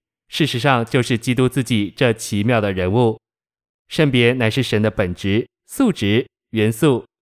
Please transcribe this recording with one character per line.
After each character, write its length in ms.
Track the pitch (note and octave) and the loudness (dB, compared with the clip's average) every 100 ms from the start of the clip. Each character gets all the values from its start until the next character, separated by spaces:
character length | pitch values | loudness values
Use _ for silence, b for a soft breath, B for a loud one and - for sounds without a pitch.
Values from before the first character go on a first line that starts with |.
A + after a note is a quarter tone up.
| _ _ _ | _ _ _
事 180 | - D#3+ | -4 -2
实 100 | A#2+ | 0
上 280 | C#3+ B2+ A#2 | 0 0 0
就 160 | C3 | 0
是 160 | A#2+ A#2 | 0 -2
基 180 | - A#2+ | 0 0
督 140 | B2+ | 0
自 120 | C#3+ | 0
己 320 | A#2+ A2 G2+ | -2 -2 -2
这 200 | - B2+ | 0 0
奇 280 | A2 - G2+ | 0 -4 -2
妙 200 | A2 A#2 | 0 0
的 100 | G#2 | 0
人 180 | F#2 F2+ | -2 0
物。 300 | A2+ A#2 A2+ _ _ _ _ _ _ - | 2 0 -2 _ _ _ _ _ _ -8
圣 200 | - D3+ | 0 2
别 220 | B2 A#2+ | 4 2
乃 180 | B2+ A2 | 2 0
是 140 | C3+ | -2
神 180 | B2 G#2+ | -2 0
的 80 | G#2+ | 0
本 240 | G#2+ F#2 | -2 -4
质、 320 | F2 G2 G#2 - _ - | -4 -2 -2 -2 _ -10
素 260 | - B3+ | -2 0
质、 340 | - G2+ A2 - _ _ | 0 0 0 -2 _ _
元 200 | G#2+ G#2+ | -2 0
素、 340 | A2+ D#3+ A#2 - _ | 2 2 0 -4 _